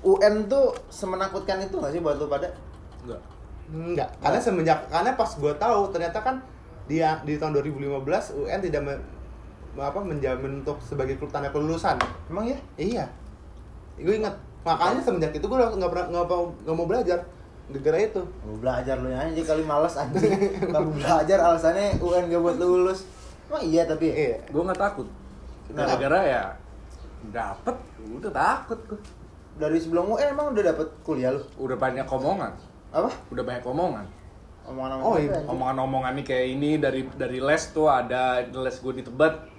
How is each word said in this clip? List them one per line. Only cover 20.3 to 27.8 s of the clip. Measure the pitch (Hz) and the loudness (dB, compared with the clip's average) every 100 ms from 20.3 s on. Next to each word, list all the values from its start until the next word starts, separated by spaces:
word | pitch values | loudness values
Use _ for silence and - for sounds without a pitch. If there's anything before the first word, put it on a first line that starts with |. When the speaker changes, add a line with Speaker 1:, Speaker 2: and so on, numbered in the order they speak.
| 190 196 | 4 2
Speaker 3:
<laughs> | - 175 | 0 0
Speaker 1:
Nggak | 151 | 2
mau | 156 | 2
belajar, | 151 139 165 151 196 | 0 4 4 6 6
alasannya | 170 165 160 185 202 185 | 8 6 6 4 2 2
U | 175 | 4
N | 180 175 | 4 4
nggak | 170 | 4
buat | 170 165 | 4 4
lulus. | 180 180 185 190 - - - - - | 4 6 4 2 -6 -16 -18 -18 -6
Emang | 294 | -4
iya | 170 160 165 | 2 4 4
tapi? | 156 160 | 2 2
Speaker 3:
Iya. | 147 143 113 - | 2 2 0 -2
Speaker 2:
Gua | 143 175 | -2 0
nggak | 180 | 0
takut. | 202 202 113 - - - - - - | 0 -2 -10 -12 -18 -16 -16 -16 -12
Speaker 1:
Kenapa? | - 120 | -4 0
Speaker 2:
Gara-gara | 131 139 170 180 | 2 4 4 4
ya | 123 98 - - - - - - - 113 | 2 -2 -8 -16 -18 -18 -16 -16 -16 -10
dapet, | 104 107 - - 247 | -6 -6 -6 -6 -6